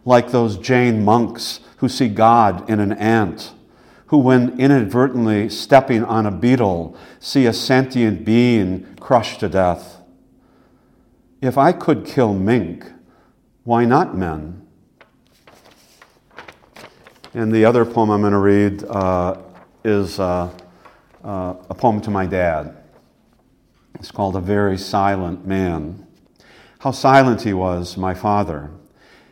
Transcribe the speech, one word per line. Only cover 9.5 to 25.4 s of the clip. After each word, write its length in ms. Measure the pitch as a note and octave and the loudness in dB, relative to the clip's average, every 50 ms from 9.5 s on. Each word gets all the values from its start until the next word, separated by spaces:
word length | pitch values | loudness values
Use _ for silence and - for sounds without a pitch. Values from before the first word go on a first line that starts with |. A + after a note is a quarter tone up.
| F2+ F#2+ F#2 F2+ E2+ D#2 - - - - _ _ _ _ _ _ _ _ _ _ _ _ _ _ _ _ _ _ _ _ _ _ _ _ _ _ _ _ | 0 0 2 0 0 -4 -8 -16 -20 -20 _ _ _ _ _ _ _ _ _ _ _ _ _ _ _ _ _ _ _ _ _ _ _ _ _ _ _ _
If 160 | C3+ B2+ - | -4 -2 0
I 140 | C#3 C#3 F3 | 2 2 2
could 340 | F3 - - E3+ C#3 G2 - | 2 0 0 0 0 0 -2
kill 280 | - - C#3 A#2+ G#2+ G2+ | -4 -2 0 0 0 0
mink, 580 | F#2+ F#2+ G#2 B2 A#2+ F2 E2+ F2 - - - - - _ _ _ _ _ _ _ _ _ _ _ _ - | 0 0 0 0 0 0 -4 -10 -14 -16 -20 -20 -20 _ _ _ _ _ _ _ _ _ _ _ _ -6
why 200 | A#2 A#2 A#2+ A#2+ | -2 0 2 2
not 320 | A#2 B2+ D#3 F3+ - - | 2 2 2 0 -2 -4
men? 440 | F#2 F#2 E2+ D#2 D#2 D#2 D#2+ F#2 F#2+ - _ _ _ _ _ _ _ - _ _ _ _ _ _ _ _ - - _ _ _ _ _ _ _ _ _ - _ _ _ _ _ _ - - - - _ _ _ - - - - _ _ - - - _ - - - | -6 -6 -6 -6 -10 -12 -14 -16 -18 -20 _ _ _ _ _ _ _ -20 _ _ _ _ _ _ _ _ -20 -20 _ _ _ _ _ _ _ _ _ -20 _ _ _ _ _ _ -20 -20 -20 -20 _ _ _ -20 -20 -20 -20 _ _ -20 -20 -20 _ -20 -12 -8
And 180 | A#2 A2 A2 | -6 -2 0
the 140 | A2 A2 G#2+ | 2 4 6
other 200 | A#2 A#2+ A#2+ A2+ | 6 6 4 2
poem 240 | A#2+ - A#2 A2 G#2+ | 2 2 0 2 2
I'm 120 | G#2 G2+ | 2 2
gonna 180 | G#2 G#2 G2+ G2+ | 2 2 2 4
read, 440 | G2 G2+ G2+ G2+ G#2 G2+ F#2+ G2 - - | 4 4 4 4 4 2 0 -4 -8 -6
uh, 460 | A#2 G2 F#2+ F#2 F#2 F2+ F2+ F#2 F#2+ - - - - - - _ _ _ - | -4 -2 -2 0 0 0 -2 -2 -4 -8 -12 -20 -20 -20 -20 _ _ _ -2
is, 360 | A2 G#2 G2+ G2 F#2 - G2 | -2 0 0 -2 -4 -4 -4
uh, 300 | F#2+ F2+ F2+ F2+ F2 F2 - - - - _ _ - - _ _ _ _ _ _ - | -4 -2 -2 -2 -4 -6 -10 -14 -20 -20 _ _ -20 -20 _ _ _ _ _ _ -16
uh, 300 | G#2 G2 F#2 F#2 F2+ F2+ - - - | -12 -10 -10 -8 -10 -10 -12 -14 -16
a 60 | F#2+ | -8
poem 240 | - - A#2+ G#2+ G#2 | -2 -2 0 0 -2
to 80 | - G#2+ | -4 -4
my 160 | G2+ G2 F#2+ | -4 -4 -4
dad. 480 | E2+ F#2+ F#2 F2+ E2+ D#2+ D2+ D2 D#2+ - - - _ _ _ _ _ _ _ _ _ _ _ _ _ _ _ _ _ _ _ _ _ - | -2 -2 -2 0 0 -2 -4 -6 -10 -16 -20 -20 _ _ _ _ _ _ _ _ _ _ _ _ _ _ _ _ _ _ _ _ _ -20
It's 160 | - - - | -20 -20 -14
called 240 | - - G2+ F#2+ F#2 | -8 -6 -4 -4 -4
A 40 | F#2+ | -4
Very 380 | F2 G2 G2+ G2+ G#2 G2 F#2+ | -4 -2 0 0 0 0 -2
Silent 680 | F#2+ G2 - - G2+ G2 G2+ G2 F#2+ F2+ E2+ F2+ - | -4 -6 -4 -2 0 0 0 0 -2 -4 -6 -8 -8